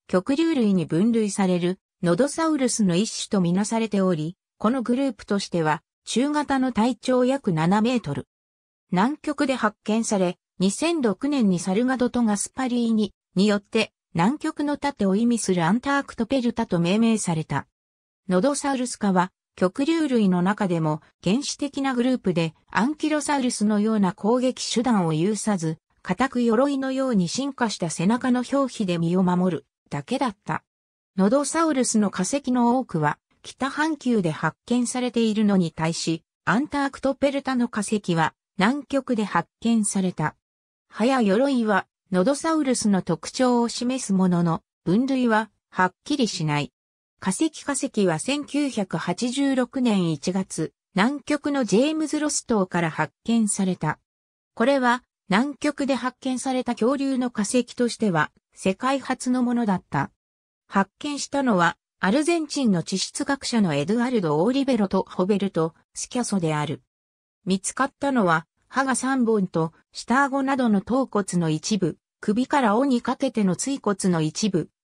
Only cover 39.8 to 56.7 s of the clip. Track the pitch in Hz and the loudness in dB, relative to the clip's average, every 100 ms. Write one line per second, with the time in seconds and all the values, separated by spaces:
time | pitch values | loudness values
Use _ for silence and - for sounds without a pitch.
39.8 | 208 196 185 - 151 - _ _ _ _ | 0 -2 -2 -2 -6 -6 _ _ _ _
40.8 | _ - 233 262 202 196 277 254 214 190 | _ -2 0 2 2 2 2 2 2 0
41.8 | - _ _ 185 190 285 320 311 269 240 | -2 _ _ 2 2 2 0 0 0 0
42.8 | 208 190 - 160 - - 254 240 233 - | 2 0 0 -4 -4 0 2 2 0 -2
43.8 | 247 262 - 190 185 175 170 160 - _ | -4 -4 -2 2 2 2 2 -2 -8 _
44.8 | 165 202 269 262 240 214 220 _ _ - | 0 0 2 0 2 0 -2 _ _ -2
45.8 | 185 - - 285 220 - 156 147 139 _ | -2 -2 -4 -2 -2 -2 -2 -2 -4 _
46.8 | _ _ _ _ 190 - 320 - - 277 | _ _ _ _ -6 -2 -2 -4 -6 -4
47.8 | 285 220 185 160 - 294 262 285 285 226 | -2 0 0 0 -2 -4 -4 -2 -2 -2
48.8 | 190 165 - 180 240 262 277 262 247 269 | -4 -4 -4 -4 -2 0 0 0 0 0
49.8 | 247 202 170 151 - 190 185 - 156 - | 2 2 2 -2 -2 -4 -4 -6 -8 -10
50.8 | _ 180 226 285 - 294 294 277 226 196 | _ 0 0 0 -2 -2 0 -2 2 2
51.8 | 294 311 311 302 302 - - 220 185 175 | 2 0 -2 -2 -2 -4 0 0 0 -2
52.8 | 165 156 156 _ - 233 214 - 185 175 | -2 -2 -4 _ -2 0 0 0 -2 -2
53.8 | 156 - _ _ _ _ _ - 247 277 | -4 -6 _ _ _ _ _ -2 2 2
54.8 | 247 247 - _ - 190 285 269 294 - | 2 0 -4 _ 0 0 0 -2 -4 -2
55.8 | 254 254 254 - 262 254 269 254 247 | -2 -2 -4 -6 -6 -4 -4 -4 -4